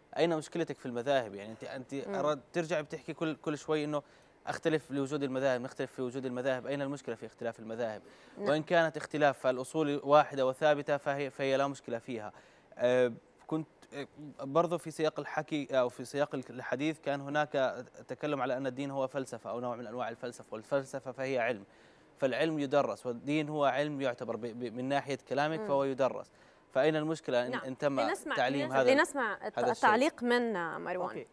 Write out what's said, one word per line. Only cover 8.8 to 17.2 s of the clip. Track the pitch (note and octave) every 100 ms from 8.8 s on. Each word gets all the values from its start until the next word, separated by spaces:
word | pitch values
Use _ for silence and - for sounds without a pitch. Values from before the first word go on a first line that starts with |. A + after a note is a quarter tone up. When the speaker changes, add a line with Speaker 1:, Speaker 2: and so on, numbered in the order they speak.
| D#3+ D3+
Speaker 1:
اختلاف | - D3+ D3 C3
فالأصول | C3+ B2+ C3 D#3+ D3 C#3+
واحدة | C#3 D3+ C#3+ C#3 C3
وثابتة | C3 D#3 D3 D3 C#3+
فهي، | D3 C#3 C#3
فهي | - C3+ C3+
لا | C#3
مشكلة | C3 - A#2
فيها. | - A#2 G#2 - - - _ -
آه، | B2 B2+ B2+ A#2 _ _ -
كنت، | D#3+ D3+ _ -
آه، | C#3+ C3+ - D3 -
برضو | C#3 D3 F3 E3+
في | D#3+
سياق | D3+ D#3 -
الحكي | D3 - D#3 D3+ C3+ C3
أو | B2
في | -
سياق | B2 C#3 D3
الحديث | C#3 - A#2+ - B2+ D3+ D3+
كان | - C#3